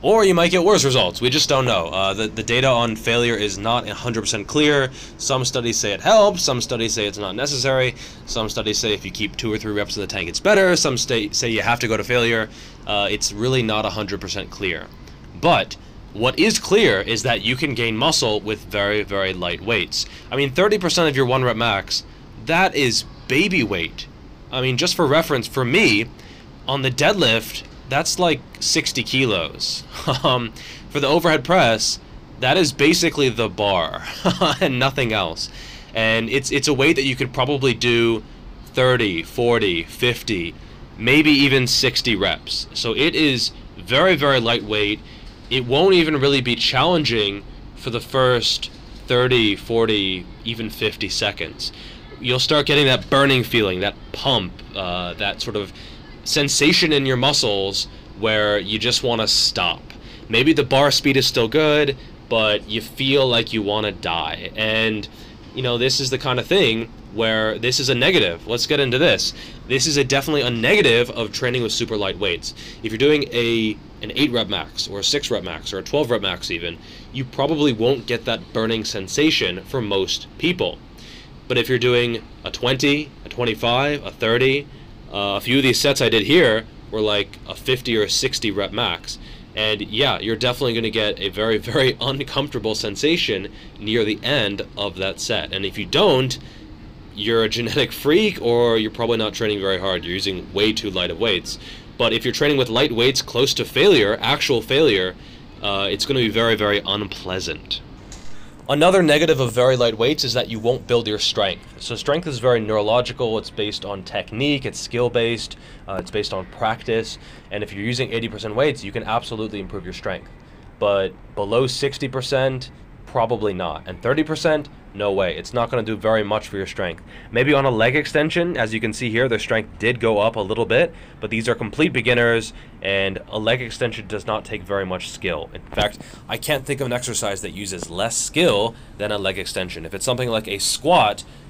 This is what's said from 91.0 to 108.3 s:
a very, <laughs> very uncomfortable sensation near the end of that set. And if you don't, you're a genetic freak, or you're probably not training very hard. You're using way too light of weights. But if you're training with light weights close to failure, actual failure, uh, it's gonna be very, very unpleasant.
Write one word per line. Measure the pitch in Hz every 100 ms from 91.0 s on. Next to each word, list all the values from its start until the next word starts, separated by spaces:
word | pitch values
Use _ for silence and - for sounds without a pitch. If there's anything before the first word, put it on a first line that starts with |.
| 104 -
a | 98
very, | 90 113 107
<laughs> | 117
very | 139 131 -
uncomfortable | 123 135 135 - 143 123 110
sensation | 107 113 98 147 170 - 98 95 - - -
near | 104 113
the | 107 101
end | 117 143 104 98 - -
of | 101 90
that | 95 -
set. | - 107 76
And | 95 98
if | 95
you | 92
don't, | 151 202 131 131 - - - - - - - -
you're | - 104 113
a | 110
genetic | 117 117 147 -
freak, | - 139 175 214 180
or | 117 117 120 113
you're | 107
probably | - 117 113
not | 107
training | 90 110 104
very | 95 92
hard. | 95 90
You're | 80
using | 92 98 90 -
way | 95 110
too | 110 104
light | 92 90
of | 82
weights. | 113 90 - - - - - -
But | 117
if | 113
you're | 127
training | - 147 143
with | 120
light | 113 151
weights | 113 127 127
close | - 120 110
to | - 117
failure, | - 190 151 101 113
actual | 113 147 - 117
failure, | - 135 156 98 92 90 - - - -
uh, | 104 98 98
it's | 101 -
gonna | 135
be | 113
very, | 110 117
very | 107 104 104 98
unpleasant. | 101 101 - 92 92 87 78 - - - - - - -